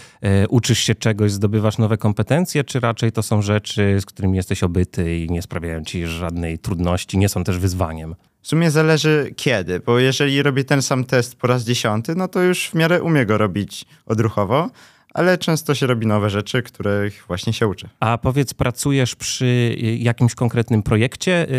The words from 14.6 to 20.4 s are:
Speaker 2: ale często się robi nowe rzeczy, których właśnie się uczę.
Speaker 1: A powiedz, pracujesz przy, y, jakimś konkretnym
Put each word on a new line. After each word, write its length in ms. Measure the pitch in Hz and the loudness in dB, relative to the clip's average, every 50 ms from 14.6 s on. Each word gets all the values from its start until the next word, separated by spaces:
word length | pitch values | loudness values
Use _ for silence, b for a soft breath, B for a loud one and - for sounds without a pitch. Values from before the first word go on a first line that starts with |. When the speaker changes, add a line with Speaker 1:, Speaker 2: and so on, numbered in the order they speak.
| 175 254 B B B B B B B B - | 0 -2 B B B B B B B B -4
Speaker 2:
ale 240 | - 170 185 180 180 | 0 2 2 2 2
często 380 | - - 160 156 - - 143 | 2 -2 -2 -2 0 -2 -2
się 120 | 123 139 127 | 0 2 0
robi 200 | 127 113 113 110 | 0 2 2 2
nowe 220 | 104 104 101 107 | 2 2 2 2
rzeczy, 340 | 98 104 101 - - 127 113 | 0 -2 -4 -2 -2 -4 -4
których 600 | - - - - 101 101 101 101 104 - - - - | -4 -10 -6 -4 -2 -2 0 -2 -4 -6 -10 -10 -8
właśnie 260 | 87 - - 113 117 | -8 -6 -4 -4 -2
się 140 | - 117 104 | 0 0 0
uczę. 220 | 90 - - - _ - | -2 -4 -10 -18 _ -4
Speaker 1:
A 180 | - 113 117 113 | -2 -2 -2 0
powiedz, 360 | - 135 127 143 139 - - | 0 0 0 0 -2 -2 -2
pracujesz 640 | - 131 123 117 - - 143 139 135 127 117 - | -4 -4 -4 -2 -2 -2 0 0 2 0 0 -2
przy, 300 | - - - - - 131 | -6 -8 -8 -6 -2 0
y, 520 | 123 123 123 120 117 113 - 120 110 113 120 | 2 2 2 2 0 -2 -2 -2 -4 -2 0
jakimś 360 | 117 120 113 - 127 117 - | 0 -2 0 2 2 0 2
konkretnym 480 | - | 0